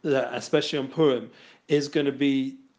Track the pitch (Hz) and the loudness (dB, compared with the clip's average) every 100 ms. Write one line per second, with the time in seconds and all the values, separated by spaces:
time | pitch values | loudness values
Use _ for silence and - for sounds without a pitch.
0 | 165 135 123 123 - 151 147 151 135 - | 0 0 0 -6 -2 -2 0 -4 -4 2
1 | 156 123 113 - - - _ 147 147 151 | 2 2 -4 -20 -20 -20 _ 0 0 0
2 | 143 135 143 135 135 - _ | 0 2 2 2 -2 -8 _